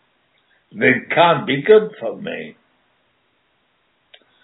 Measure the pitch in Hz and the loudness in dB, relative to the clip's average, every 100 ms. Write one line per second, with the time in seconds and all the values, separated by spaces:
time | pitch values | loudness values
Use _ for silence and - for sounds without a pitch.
0 | _ _ _ _ _ _ _ 98 123 120 | _ _ _ _ _ _ _ -2 0 0
1 | - - 170 156 - 135 139 214 - - | -2 2 2 2 -2 -4 4 4 2 -8
2 | 113 95 - 82 78 - _ _ _ _ | -10 -10 -10 -12 -14 -18 _ _ _ _
3 | _ _ _ _ _ _ _ _ _ _ | _ _ _ _ _ _ _ _ _ _
4 | _ - _ _ | _ -20 _ _